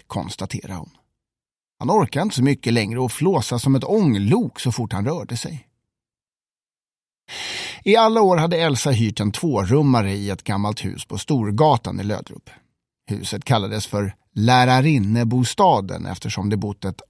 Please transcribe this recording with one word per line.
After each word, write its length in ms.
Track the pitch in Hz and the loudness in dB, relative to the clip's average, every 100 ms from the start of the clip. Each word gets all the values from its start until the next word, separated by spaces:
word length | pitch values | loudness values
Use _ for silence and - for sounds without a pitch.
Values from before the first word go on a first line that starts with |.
| - | -12
konstaterade 680 | - 92 - 95 107 - | -8 -8 -10 -10 -10 -10
hon. 160 | 92 76 _ _ _ _ _ _ _ _ _ | -14 -14 _ _ _ _ _ _ _ _ _
Han 120 | 123 | 0
orkade 320 | 208 151 139 | 2 2 0
inte 140 | 202 156 | -2 2
så 60 | |
mycket 300 | 135 135 - | 2 2 0
längre 280 | 117 101 117 | 0 0 -4
och 120 | 127 | -4
flåsa 460 | - 165 170 - 123 | -2 0 0 0 -2
som 160 | 135 | 2
ett 100 | 135 | 2
ånglok 760 | - 214 175 104 98 196 214 - | 2 2 4 2 4 2 0 -4
så 120 | 127 | -4
fort 200 | 117 113 | -2 -4
han 120 | 98 | -4
rörde 320 | 107 165 127 120 | -4 -4 -6 -10
sig. 320 | - 147 - _ _ _ _ _ _ _ _ _ _ _ _ _ _ _ _ - - - - - | -8 -12 -16 _ _ _ _ _ _ _ _ _ _ _ _ _ _ _ _ -14 -12 -10 -12 -6
I 120 | 196 220 | 2 4
alla 240 | 220 226 | 6 4
år 160 | 202 175 | 4 4
hade 200 | 165 170 | 2 2
Elsa 340 | 165 127 151 | 0 0 0
hyrt 300 | 113 113 - | 0 0 0
en 120 | 101 | -4
tvårummare 800 | - 170 131 92 139 147 123 98 | -2 -2 0 2 4 4 4 2
i 180 | 101 101 | -4 -6
ett 140 | 95 | -8
gammalt 400 | - 98 104 104 | -4 -2 -2 -4
hus 200 | - - | -8 -10
på 140 | - 104 | -10 -10
Storgatan 840 | - 143 104 104 156 127 98 92 | -2 -2 0 2 2 2 -2 -6
i 20 | |
Löderup. 480 | 101 104 - - - - _ _ _ _ - | -6 -6 -8 -18 -20 -20 _ _ _ _ -8
Huset 380 | 104 98 101 | -8 -6 -8
kallades 420 | - 117 98 107 - | 0 0 0 -4 -6
för 280 | 104 98 - _ | -4 -4 -8 _
lärarinnebostaden 1700 | - 110 127 127 127 143 143 101 113 117 127 123 - 190 127 95 87 90 | 0 4 6 6 4 4 2 2 0 2 0 0 2 2 2 0 -8 -10
eftersom 440 | 92 110 101 101 | -10 -8 -6 -2
det 60 | 104 | -2
bott 280 | 104 101 | -4 -6
ett 180 | 95 - - | -8 -8 -8